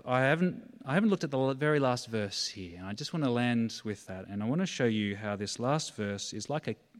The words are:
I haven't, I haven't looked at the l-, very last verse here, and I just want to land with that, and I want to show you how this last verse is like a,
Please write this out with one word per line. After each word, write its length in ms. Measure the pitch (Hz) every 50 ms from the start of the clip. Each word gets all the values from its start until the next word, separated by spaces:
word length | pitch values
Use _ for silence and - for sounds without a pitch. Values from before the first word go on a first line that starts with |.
| -
I 160 | - 127 127
haven't, 600 | 131 135 151 165 180 180 - - - - - - -
I 80 | 135 135
haven't 160 | 180 214 220
looked 160 | 196 170 -
at 60 | 156
the 60 | 139 131
l-, 160 | 135 135 135
very 260 | 131 147 151 151 147
last 280 | 139 127 123 123 - 113
verse 400 | 113 110 104 98 - - - -
here, 300 | - 101 95 87 85 87
and 100 | 92 95
I 60 | 104
just 180 | 107 147 -
want 140 | - 170 151
to 40 | 131
land 520 | 120 120 123 123 120 117 113 113 - - -
with 240 | 107 104 - - -
that, 200 | 95 92 95 -
and 140 | 98 101
I 40 | 104
want 160 | 113 135 170
to 40 | 190
show 200 | 170 - - 135
you 320 | 117 110 107 104 101 101 98
how 180 | 107 104 104
this 240 | 98 104 98 - -
last 360 | 117 127 143 156 - - -
verse 360 | - 107 101 101 98 - -
is 180 | - 107 104 -
like 200 | 143 156 - -
a, 60 | 110 - _ _ _ -